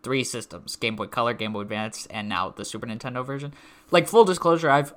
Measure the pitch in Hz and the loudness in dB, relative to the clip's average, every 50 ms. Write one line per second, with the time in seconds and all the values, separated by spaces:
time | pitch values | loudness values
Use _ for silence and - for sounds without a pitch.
0 | - 120 131 135 123 - - 120 107 - 78 87 - - - - - 113 110 104 | -6 -2 -2 -2 -2 -2 -6 -10 -10 -12 -14 -16 -14 -14 -8 -4 -4 -4 -4 -4
1 | 107 - - 127 117 120 117 - 110 107 107 101 101 104 107 104 107 110 - - | -6 -4 -2 0 0 0 0 -2 -4 -6 -4 -6 -6 -6 -6 -6 -6 -6 -8 -12
2 | - - - 107 107 104 98 87 95 95 - - 101 - - 107 117 113 110 107 | -14 -10 -10 -8 -6 -4 -2 -2 -2 -4 -6 -10 -12 -10 -10 -10 -10 -10 -10 -10
3 | - 131 123 127 127 131 139 139 143 143 143 - - - - - _ - - 175 | -10 -8 -8 -8 -8 -6 -8 -8 -10 -12 -14 -16 -20 -20 -20 -20 _ 2 4 4
4 | - - - 233 226 185 180 - - 170 170 165 160 151 139 143 143 - - | 4 6 8 8 8 8 6 2 2 2 2 4 4 4 4 4 4 0 2